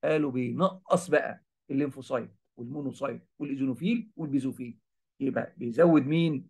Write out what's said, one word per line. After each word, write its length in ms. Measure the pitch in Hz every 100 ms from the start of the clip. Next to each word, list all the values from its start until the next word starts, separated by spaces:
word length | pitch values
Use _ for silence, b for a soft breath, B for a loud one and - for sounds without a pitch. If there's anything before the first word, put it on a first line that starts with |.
قالوا 260 | 147 156 147
بينقص 800 | 127 123 - 185 - - 180 180
بقى 320 | 147 - - _ _ _
الليمفوسايت 600 | 135 143 135 127 131 117 _ _ -
والمونوسايت 680 | 120 147 139 117 139 117 _ _
والايزونوفيل 720 | 147 135 135 120 185 240 - -
والبيزوفيل. 600 | 156 139 131 - 123 117 _ _ _ _
يبقى 340 | - 117 - -
بيزود 500 | 117 117 170 156 135
مين؟ 400 | 160 165 143 -